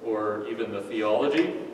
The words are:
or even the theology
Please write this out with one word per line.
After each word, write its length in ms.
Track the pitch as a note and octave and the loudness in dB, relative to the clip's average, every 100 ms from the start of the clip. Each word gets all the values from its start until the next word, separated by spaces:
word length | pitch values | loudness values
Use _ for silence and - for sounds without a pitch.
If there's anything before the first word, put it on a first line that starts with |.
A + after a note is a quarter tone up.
or 420 | A#2 G#2+ G#2+ G#2 - | -2 0 0 -2 -4
even 240 | A2+ G#2+ | -4 -4
the 80 | G2+ | -4
theology 720 | G2 A2 G#2+ A2+ C#3+ D3+ F3+ - - | -4 -2 2 4 4 4 2 0 -8